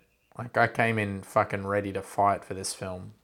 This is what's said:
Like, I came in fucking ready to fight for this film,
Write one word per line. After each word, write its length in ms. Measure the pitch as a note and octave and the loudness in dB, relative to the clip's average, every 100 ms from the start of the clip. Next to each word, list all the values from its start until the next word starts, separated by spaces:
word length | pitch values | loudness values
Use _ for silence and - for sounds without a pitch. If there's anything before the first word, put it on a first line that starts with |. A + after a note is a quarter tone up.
| _ _ _ - | _ _ _ -14
Like, 180 | A#2+ A2+ | -4 2
I 120 | A#2 | 2
came 300 | - A#2 A2+ | 4 2 2
in 260 | G2+ G2 | 0 -4
fucking 440 | - A2 G2+ G2+ G2 | 0 2 2 -2 0
ready 240 | G2+ G2 | -2 0
to 80 | F#2+ | -6
fight 440 | - - G2+ F#2 - | -6 2 2 2 -4
for 80 | |
this 200 | F#2+ F#2+ | -8 -8
film, 400 | - F#2+ F#2 G2+ - | -8 -8 -10 -12 -18